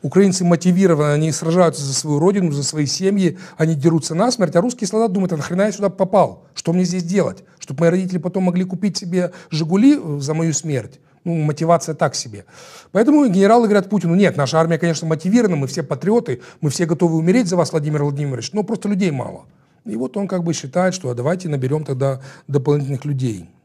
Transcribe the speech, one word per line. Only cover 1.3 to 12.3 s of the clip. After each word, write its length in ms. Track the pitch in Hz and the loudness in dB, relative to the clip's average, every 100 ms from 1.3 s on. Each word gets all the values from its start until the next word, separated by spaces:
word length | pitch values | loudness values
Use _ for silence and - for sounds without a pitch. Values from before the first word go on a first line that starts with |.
сражаются 540 | 156 165 175 170 143 | -2 0 2 2 0
за 100 | 139 | -6
свою 240 | 131 156 147 | -6 -2 0
родину, 320 | 175 196 180 | 2 2 -2
за 140 | 143 | -2
свои 220 | 139 156 143 | -4 -4 -4
семьи, 520 | - 190 202 180 - - - | -2 -2 0 0 -2 -16 -2
они 200 | 160 156 | -2 2
дерутся 400 | 156 160 - 165 | 2 0 -2 0
насмерть, 400 | 233 240 180 185 | 0 0 0 2
а 40 | |
русский 260 | 233 247 196 | 0 -4 -4
солдат 260 | 220 226 | 0 0
думает: 200 | 190 185 | 0 -2
"А 40 | 165 | -2
нахрена 260 | 143 180 | -4 -2
я 100 | 208 | -2
сюда 180 | 208 202 | 0 -4
попал? 560 | 190 190 202 143 - _ | -2 0 2 2 -2 _
Что 180 | - - | -8 -2
мне 120 | 175 | 0
здесь 200 | 180 185 | 0 -2
делать? 400 | 165 196 135 - _ _ | -2 0 0 -4 _ _
Чтоб 180 | - 135 | -14 0
мои 120 | 170 | 2
родители 280 | 180 185 180 | 2 -2 -4
потом 260 | 175 190 | -4 -2
могли 200 | 185 175 | 0 0
купить 320 | 185 180 202 160 | -2 -2 -4 -4
себе 340 | 185 180 175 - - | -4 -2 -2 -6 -8
"Жигули", 460 | 156 160 190 262 285 | -4 0 4 6 4
э, 220 | 180 143 | 0 -6
за 140 | 139 | -4
мою 180 | 156 165 | -2 -2
смерть?" 440 | 151 160 135 104 - _ _ | -2 -2 -4 -6 -18 _ _
Ну, 120 | 175 | -4
мотивация 600 | 165 151 147 165 170 - | -2 -2 -2 2 2 2
так 200 | 151 151 | -2 -2
себе. 300 | - 123 | -2 -12